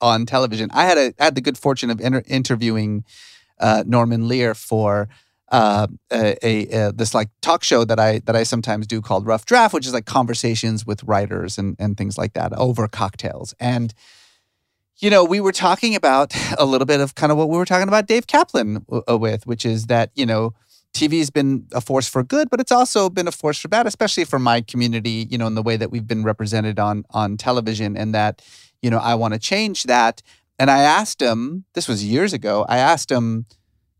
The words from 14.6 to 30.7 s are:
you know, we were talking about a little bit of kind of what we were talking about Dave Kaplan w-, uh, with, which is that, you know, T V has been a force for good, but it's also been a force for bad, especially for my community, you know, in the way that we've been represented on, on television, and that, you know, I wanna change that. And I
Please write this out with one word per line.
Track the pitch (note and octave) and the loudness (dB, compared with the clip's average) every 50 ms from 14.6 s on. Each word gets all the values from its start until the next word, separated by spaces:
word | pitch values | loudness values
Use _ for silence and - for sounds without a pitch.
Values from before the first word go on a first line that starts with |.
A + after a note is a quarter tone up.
| _ _ _ _ _ _ _ _ | _ _ _ _ _ _ _ _
you | G3 G#3 | 2 6
know, | G3+ F#3+ F3+ | 6 6 6
we | E3 F#3+ G#3 | 6 2 2
were | G3 F#3+ | 2 0
talking | F3+ - F#3+ F3 F#3 - - A3+ G#3+ | 0 2 2 2 2 2 0 -2 0
about | F#3+ - D3 C3 C3+ C#3+ - - - - - - | 2 2 4 4 4 2 0 -2 -6 -6 -4 0
a | - D3 | 0 2
little | C3+ C3 B2+ C3 | 2 2 2 2
bit | C3 D3 C#3+ | 2 2 2
of | C#3 C3+ - | 0 -2 -2
kind | - D#3+ D3+ D3+ | 0 0 2 2
of | |
what | D3+ D#3+ D3+ | 2 2 2
we | E3 | 0
were | F3 F3+ | 0 0
talking | - F#3+ F3+ F#3+ G3 | 2 0 0 2 2
about | G#3 G#3+ G#3 | 2 2 2
Dave | - A3+ A#3+ A#3 | 2 0 0 2
Kaplan | - - D4 E4+ - - C3 A2+ G#2 G#2 - - | 2 4 4 4 2 0 -2 -2 -2 -4 -6 -6
w-, | - A#2 A#2+ - - | -6 -6 -4 0 0
uh, | A#2+ | 0
with, | A2 A2+ A2 G#2+ G#2 - | 2 2 0 -2 -4 -6
which | A#2+ A#2+ A2+ - | -8 -6 -4 -2
is | A#2 A2+ A2+ A2 | -2 -2 -2 0
that, | A2+ B2 A#2 A2+ - _ | 0 0 0 0 0 _
you | C#3+ C3 | -2 -2
know, | A#2 A2+ A2 A2+ A#2 A2+ _ _ _ _ _ _ _ - | 0 0 0 -2 -2 -6 _ _ _ _ _ _ _ -2
T | - D#3 | -2 0
V | D3+ D#3+ E3 | 2 2 0
has | D3+ C#3 | 0 0
been | - D3+ C#3 C3+ C3+ A#2+ G#2 - | 0 0 0 0 0 -2 -4 -6
a | - A#2+ | -6 -6
force | - - C3+ C3 B2 | -4 -2 -2 -2 -2
for | - - C3 | 0 -2 -4
good, | B2 C3 C4 D4 D4+ B3 | -2 0 0 0 0 0
but | B3+ A#3+ | 0 -2
it's | B3+ - | 2 4
also | B3 A#3+ B3+ - - G#3+ G3 F#3 | 4 4 4 4 2 2 0 0
been | F3+ F#3+ F3 | 0 -2 -4
a | E3+ | -4
force | - - - D3+ D3 - | -4 -4 -4 -4 -4 -4
for | - D#3+ | -4 -2
bad, | G3 A3+ A#3 | 0 0 0
especially | G#3 - - A3+ G3+ - - E3+ | 0 -2 -2 -2 0 0 -2 -2
for | - - C3 | -2 -2 0
my | B2+ B2 A#2 A#2+ | 2 2 2 2
community, | A#2 - - B2 A#2+ A#2+ A2+ A2+ G#2+ A2+ A2+ A2 A2+ - | 0 -4 -2 -2 0 0 -2 -2 -4 -4 -4 -4 -6 -6
you | B2 | -4
know, | A#2+ A#2 | -4 -2
in | A2 G#2+ | -2 -2
the | A2 G#2+ | -2 -2
way | A#2 A2+ | -2 -2
that | A2 A2+ - | -2 -2 -4
we've | A#2+ A#2 A2 | -4 -6 -6
been | A2 A#2 A2 G#2+ | -4 -4 -2 0
represented | A2 G#2 - A2+ G#2 A2+ A2+ G#2+ A2 G#2 G#2+ | -2 -2 -2 -4 -2 -2 -2 -2 -2 -2 0
on, | G#2 G#2 G#2 G#2 - - | 0 0 -2 -4 -6 -6
on | - A2 G#2+ G2+ G#2 | -4 -2 -2 -2 -4
television, | G#2+ - B2+ B2+ B2 A2+ A2+ A2+ G#2 A2 G2+ G2+ | -2 -2 0 0 0 0 -2 -4 -4 -4 -4 -4
and | F#2+ G#2+ A2 A2 | -4 -4 -2 0
that, | G#2+ G#2+ G#2+ - - _ _ - - - _ _ _ | 0 0 -2 -2 -6 _ _ -20 -20 -20 _ _ _
you | - A#2+ | -2 0
know, | A2+ A2+ | 0 0
I | - A#2 A#2 | 0 0 0
wanna | A2+ A#2 A2 G#2+ A2+ | 0 0 -2 -2 -4
change | - - F#3+ G3+ A3 G#3+ F3+ - - | -4 -2 -2 -2 -2 -2 -4 -4 0
that. | B2 B2 B2 A2+ A2+ A#2 - _ _ _ _ _ _ _ - | 2 4 4 4 2 0 -2 _ _ _ _ _ _ _ 0
And | C3+ | 4
I | C#3 | 4